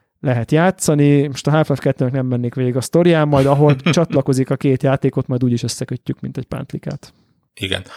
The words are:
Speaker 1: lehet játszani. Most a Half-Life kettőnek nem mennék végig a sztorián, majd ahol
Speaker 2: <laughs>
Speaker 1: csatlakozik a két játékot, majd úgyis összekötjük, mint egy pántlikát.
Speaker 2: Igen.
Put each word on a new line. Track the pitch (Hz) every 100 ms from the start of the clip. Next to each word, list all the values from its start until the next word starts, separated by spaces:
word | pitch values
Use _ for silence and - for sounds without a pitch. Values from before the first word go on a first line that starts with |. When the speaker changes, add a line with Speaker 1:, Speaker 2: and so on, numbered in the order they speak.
| _ _
Speaker 1:
lehet | 143 120 117
játszani. | 151 185 180 - 147 143 143 143
Most | 127 -
a |
Half-Life | 156 151 139
kettőnek | 143 - 127
nem | 135 127
mennék | 123 120 131
végig | 127 127
a |
sztorián, | 123 165 175 165 147
majd | 143 139
ahol | 139 147 135 135
Speaker 2:
<laughs> | 165
Speaker 1:
csatlakozik | 165 147 139 131 131
a | 135
két | 143 131
játékot, | 135 135 135 - -
majd | 123
úgyis | 123 120
összekötjük, | 117 - 127 127 - 131
mint | 131 135
egy | 127
pántlikát. | - - - - - - _ _ _ _
Speaker 2:
Igen. | - 98 92 -